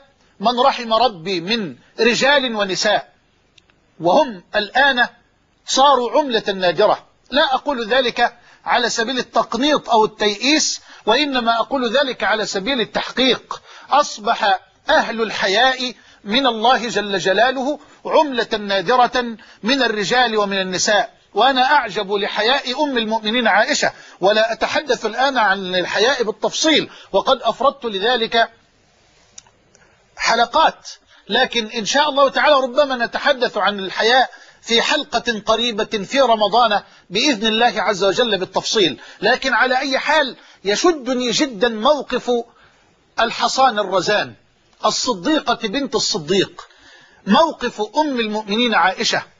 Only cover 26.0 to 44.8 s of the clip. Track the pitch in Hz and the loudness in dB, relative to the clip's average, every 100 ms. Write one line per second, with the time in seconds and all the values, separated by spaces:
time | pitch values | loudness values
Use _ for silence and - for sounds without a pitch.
26 | 226 269 214 214 214 - 311 277 147 - | 0 0 -4 -2 -4 0 2 2 0 -10
27 | - 190 196 254 226 - 254 277 233 196 | -2 -2 2 0 0 0 0 0 -8 -2
28 | 214 247 220 233 220 - _ _ _ _ | 0 0 0 0 0 -4 _ _ _ _
29 | _ _ _ - _ _ _ _ _ _ | _ _ _ -20 _ _ _ _ _ _
30 | _ - - 226 233 - - - - - | _ -6 -2 0 2 4 2 0 -14 -20
31 | _ _ - 214 254 240 214 240 196 262 | _ _ -4 0 0 -2 -4 -6 -2 0
32 | 302 277 269 247 262 285 262 247 285 247 | 0 2 2 4 4 4 2 0 0 0
33 | 233 - - 262 233 214 190 202 190 - | -4 -2 0 0 0 0 -2 -2 -8 -2
34 | 214 254 240 - - _ - 233 - 302 | 2 2 2 -4 -20 _ -2 0 2 -2
35 | - 240 - 220 - 226 240 214 220 220 | -2 -4 -4 -4 0 0 0 -4 -4 -4
36 | 185 262 254 226 208 220 233 202 - - | -4 0 2 4 2 2 2 0 -4 -20
37 | _ 180 285 226 220 220 240 208 190 196 | _ -2 0 0 0 2 2 2 -2 0
38 | 196 190 240 196 180 185 - 226 170 120 | 0 2 0 -2 -2 -4 -2 0 0 -2
39 | - - 196 254 262 226 254 254 285 262 | -14 -4 0 0 0 0 2 0 0 -4
40 | - 311 285 175 - - 190 208 349 320 | 0 0 0 -6 -20 -8 -4 2 2 0
41 | 240 254 247 202 294 208 240 220 233 302 | -2 -2 -2 0 -2 0 -2 0 0 -2
42 | 220 247 - 240 - _ _ _ _ _ | -4 -6 -2 -4 -4 _ _ _ _ _
43 | _ - 233 - 226 - 262 214 202 190 | _ -4 -2 -2 -2 2 2 2 0 0
44 | 170 208 135 110 _ _ _ _ | 0 0 -2 -10 _ _ _ _